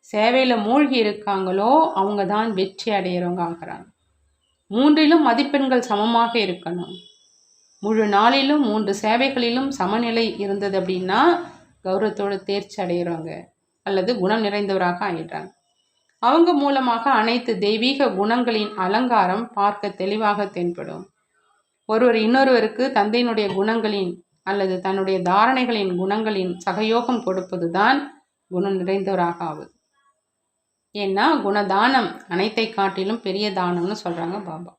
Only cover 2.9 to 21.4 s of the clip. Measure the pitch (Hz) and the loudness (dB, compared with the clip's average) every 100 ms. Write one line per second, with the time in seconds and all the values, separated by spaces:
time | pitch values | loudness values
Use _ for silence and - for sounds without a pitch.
2.9 | 202 185 180 175 175 170 170 - - 185 | -2 -2 -2 -2 -4 -6 -8 -12 -16 -18
3.9 | _ _ _ _ _ _ _ _ 208 294 | _ _ _ _ _ _ _ _ 2 4
4.9 | 302 302 330 269 233 277 277 269 254 233 | 6 6 6 4 2 0 0 2 0 0
5.9 | 208 220 233 233 233 196 175 170 175 170 | 0 2 2 2 0 -2 -4 -6 -8 -10
6.9 | 185 - _ _ _ _ _ _ _ 202 | -14 -20 _ _ _ _ _ _ _ 0
7.9 | 220 214 202 226 269 269 294 240 214 190 | 2 4 4 4 4 2 2 2 0 -2
8.9 | 196 214 233 269 269 233 240 277 269 185 | -2 0 2 0 0 0 0 -2 -4 -2
9.9 | 220 233 226 226 - 202 196 202 196 185 | -2 0 0 -2 -2 -4 -2 -2 -2 -2
10.9 | 185 185 214 320 349 - - _ _ 185 | -4 0 2 4 2 -4 -18 _ _ -4
11.9 | 190 214 214 202 196 196 202 196 - 180 | -2 -2 -2 -4 -4 -4 -6 -6 -8 -4
12.9 | 175 175 165 160 170 180 _ _ _ - | -2 -4 -6 -10 -14 -18 _ _ _ -2
13.9 | 190 190 233 185 226 208 208 202 190 180 | -2 0 0 0 0 0 -2 -2 0 0
14.9 | 175 208 170 165 156 - _ _ _ _ | -2 -6 -6 -8 -12 -14 _ _ _ _
15.9 | _ _ _ 233 311 339 294 285 277 254 | _ _ _ 2 6 6 4 2 2 0
16.9 | 233 277 233 226 240 233 196 202 220 247 | 0 2 2 2 0 -2 -2 0 2 0
17.9 | 269 269 185 208 240 240 220 208 - 185 | 2 0 2 0 0 0 0 -2 -4 0
18.9 | 214 254 220 180 196 233 - 202 202 202 | 0 2 2 2 0 -4 0 0 0 -8
19.9 | - 185 214 214 208 196 175 175 170 78 | -4 -4 0 0 0 -4 -4 -4 -4 -10
20.9 | 110 - _ _ _ | -12 -16 _ _ _